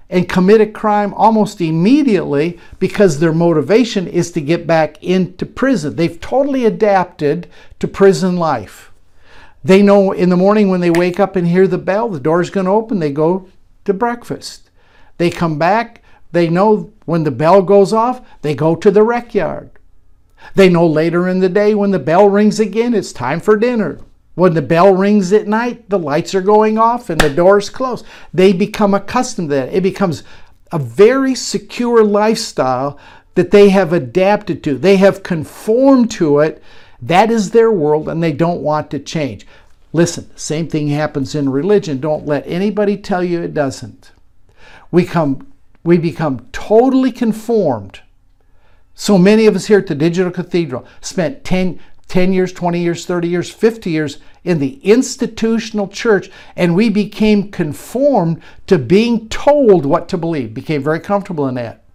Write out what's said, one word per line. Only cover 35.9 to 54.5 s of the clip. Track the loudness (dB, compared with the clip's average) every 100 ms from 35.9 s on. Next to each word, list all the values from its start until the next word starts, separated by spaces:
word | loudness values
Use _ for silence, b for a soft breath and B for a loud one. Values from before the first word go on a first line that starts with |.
| 4 2
to | 0 0 2
it. | 0 -2 b b b b
That | -2 2 2
is | 2 2
their | 2 2
world, | 2 2 0 -2
and | -2
they | -2
don't | 0 -2 -2
want | -4 -4 -4
to | -10
change. | -8 -6 -6 -8 -18 b b b _
Listen, | 0 0 -2 -14 -16
same | -8 -6 -4
thing | -4 -2
happens | -2 -4 -4 -6 -4
in | -2
religion. | -2 0 0 0 -6
Don't | -4 -4 -4
let | -6 -4
anybody | -4 -2 -2 -2 -2
tell | -4 -4
you | -2 -4
it | -6
doesn't. | -4 -4 -6 -14 -20 _ _ _ _ -20 b b b b
We | -2 0
come, | 0 -2 -4 -8 -20 -20 _
we | 0 0
become | 0 -4 -4 -6 -10
totally | -12 0 2 4 2 -2
conformed. | -2 -4 -4 -4 -2 0 -4 -8 -18 -20 _ _ _ _ -20 _ _ _ -10
So | 0 4
many | 6 6 4
of | 2
us | 2
here | 0
at | 0
the |
Digital | -2 -2 0 -4
Cathedral | -4 -4 -4 -4 -8 b b
spent | -10 -6 -6 -6
ten, | -2 -2 -2 -6 b b -4
ten | 0 2
years, | 2 -2
twenty | -4 -4 -2
years, | -2 -4 -4
thirty | -4 -2
years, | -4 -6
fifty | -2 -2 0 -4
years | -4 -4 -8 b b
in | -4